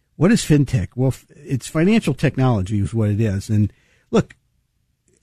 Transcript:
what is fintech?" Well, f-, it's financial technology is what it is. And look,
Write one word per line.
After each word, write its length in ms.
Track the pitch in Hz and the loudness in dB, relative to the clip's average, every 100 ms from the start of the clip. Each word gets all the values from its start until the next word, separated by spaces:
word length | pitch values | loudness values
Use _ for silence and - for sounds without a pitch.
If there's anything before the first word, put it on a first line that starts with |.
| _ - | _ -2
what 120 | 165 | 2
is 140 | 226 | 2
fintech?" 460 | - 147 139 113 90 | 2 2 2 -2 -4
Well, 140 | - 131 | -2 -4
f-, 180 | - _ | -4 _
it's 400 | - - 135 - | -20 -8 -8 -6
financial 440 | 160 175 226 190 | -2 2 2 0
technology 680 | 131 139 - 131 113 92 104 | -2 -2 0 0 0 0 -2
is 120 | 101 | -2
what 180 | 113 107 | -2 -2
it 100 | 101 | 0
is. 280 | 113 98 - | -2 -2 -2
And 220 | 107 104 - _ _ _ | 0 0 -2 _ _ _
look, 240 | 226 - - _ _ _ _ _ _ _ _ | -2 -2 -8 _ _ _ _ _ _ _ _